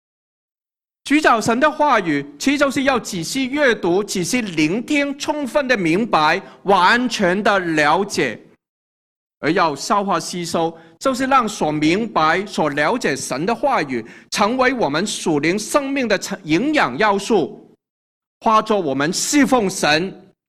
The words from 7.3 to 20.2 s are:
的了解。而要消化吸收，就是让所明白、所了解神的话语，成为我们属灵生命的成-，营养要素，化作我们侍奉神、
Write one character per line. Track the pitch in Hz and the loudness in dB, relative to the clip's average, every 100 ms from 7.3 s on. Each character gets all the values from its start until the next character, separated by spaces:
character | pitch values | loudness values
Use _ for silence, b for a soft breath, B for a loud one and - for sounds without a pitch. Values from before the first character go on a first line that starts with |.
| 190 | 2
的 | 214 196 | 0 0
了 | 175 156 147 165 | 0 2 2 2
解。 | 202 - 139 104 - _ _ _ _ _ _ _ _ _ | 0 -2 -2 -4 -14 _ _ _ _ _ _ _ _ _
而 | 143 | -2
要 | 185 170 | 0 0
消 | 139 - 208 | -2 -2 0
化 | 196 170 | 0 -2
吸 | 160 180 | -4 -6
收， | 165 185 165 165 B B | -4 -2 -2 -4 B B
就 | 269 247 | -4 -2
是 | 262 | 2
让 | 269 220 | 2 2
所 | - 160 | -2 -2
明 | 151 151 180 226 | 0 2 0 0
白、 | 170 156 175 202 | 0 2 2 -2
所 | - 160 | -2 -2
了 | 143 151 247 | 0 0 0
解 | 220 127 | -2 -4
神 | - 127 180 | -4 -4 -4
的 | 226 | -2
话 | 285 226 | 0 0
语， | 147 123 110 B B | -2 -6 -8 B B
成 | - 208 262 | -2 0 2
为 | 254 | 0
我 | 262 160 | 0 -2
们 | 147 208 | -2 -4
属 | - 202 147 | -4 -2 0
灵 | 151 196 | 0 -2
生 | 214 294 269 | -2 -2 0
命 | 277 247 | -2 0
的 | 185 | -2
成-， | - 185 | -4 -10
营 | 160 160 269 | -2 0 2
养 | 302 185 127 | 0 0 0
要 | 214 202 | 0 0
素， | 196 214 139 - - _ _ _ _ _ _ _ | 0 0 0 -6 -20 _ _ _ _ _ _ _
化 | 226 220 | 2 2
作 | 214 208 | 2 0
我 | 160 | 0
们 | 135 147 | 0 -2
侍 | - - 294 254 | -2 0 2 4
奉 | 254 196 | 2 0
神、 | - 151 151 190 - | 0 2 2 0 -8